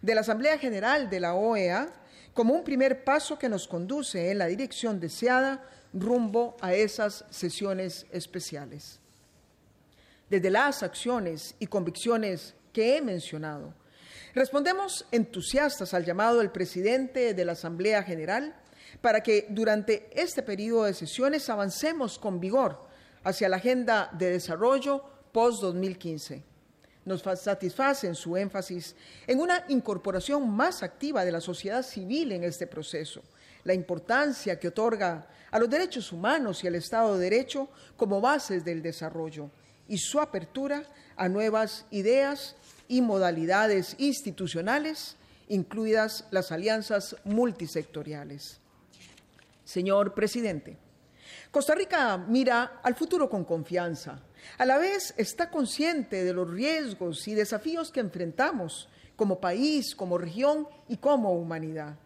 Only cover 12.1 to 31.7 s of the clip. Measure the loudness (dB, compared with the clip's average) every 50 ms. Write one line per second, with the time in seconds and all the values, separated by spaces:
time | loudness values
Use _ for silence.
12.1 | 0 2 2 -2 -4 -6 -8 -14 -20 _ _ _ _ 0 4 4 4 4 2 -2
13.1 | -4 -4 -6 -8 -10 -8 -8 -8 -8 -10 -12 -14 -16 -20 _ _ _ -20 -20 -20
14.1 | -20 -20 -20 -6 2 2 2 2 2 0 2 2 0 0 -2 -4 -4 -8 -8 0
15.1 | 0 0 0 0 -2 -8 -6 0 2 2 2 2 0 -2 -6 -2 0 0 0 0
16.1 | 0 2 4 4 6 4 4 2 0 -2 -4 -4 -2 0 2 2 2 2 0 0
17.1 | 0 0 0 2 2 0 0 -2 -2 -4 -6 -8 -6 0 2 2 2 2 2 0
18.1 | -6 -6 -4 -2 -2 -2 -2 -4 -10 -14 _ -20 -20 -20 -20 -20 -20 0 2 4
19.1 | 4 4 4 6 4 4 4 2 -2 0 2 4 2 2 2 2 0 0 0 -6
20.1 | -2 -2 -2 0 -2 -4 -4 -4 -4 -4 -2 0 2 2 2 2 0 -2 -6 -8
21.1 | -4 0 0 2 2 0 -2 -2 -2 -2 -2 -2 -2 -2 -2 -2 0 0 -2 -4
22.1 | -4 -6 -6 -4 -4 -2 -2 2 2 2 2 2 0 -4 -16 -20 -20 -20 -20 -20
23.1 | -20 -6 -4 -4 -2 0 2 2 2 2 2 2 2 2 4 4 4 2 2 0
24.1 | -2 -2 0 2 2 0 -2 -4 -2 2 4 4 4 4 2 0 0 0 -2 -8
25.1 | -20 -20 -20 _ _ 4 4 4 4 2 -2 -2 0 0 -2 -2 -4 -4 -6 -6
26.1 | -6 -6 -8 -10 -12 -14 -14 _ -20 _ _ _ _ _ _ -20 _ _ _ -4
27.1 | -4 -4 -2 -2 -4 -2 0 -2 -2 0 -2 -6 -2 2 2 2 2 2 -2 -4
28.1 | -4 -4 -6 -4 -2 -2 -2 -2 -4 -6 -8 -6 -8 -10 -10 -12 -16 -20 -20 -20
29.1 | -20 -20 -2 0 2 2 4 2 2 0 2 2 0 0 2 0 -4 -4 -4 -4
30.1 | -4 -4 -2 0 0 0 0 0 2 2 2 2 2 -2 -8 -10 -8 -6 -6 -2
31.1 | 0 0 0 2 0 -2 -4 -6 -8 -6 -6 -4